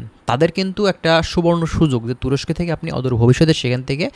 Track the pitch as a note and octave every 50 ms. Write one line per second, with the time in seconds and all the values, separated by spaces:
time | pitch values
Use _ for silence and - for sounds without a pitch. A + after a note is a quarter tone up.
0 | A#2 A2 - _ _ - A#2 C3 D#3+ E3+ - G3 F#3+ F#3+ F#3 - G#3 F#3+ F3 -
1 | - E3 E3 E3 E3 - - F3+ E3+ E3+ E3+ E3+ E3 D#3 - - E3 D3+ B2+ A#2
2 | A#2 A#2 B2+ - - C3 C#3 C3+ - - D#3+ - F3 E3+ D#3 - - D#3+ - B2
3 | B2+ C3 B2 A2 A#2 B2 B2+ - E3 D#3 D#3 - - B2 B2 B2+ C3 - C#3+ C#3+
4 | F#3 C#4+ -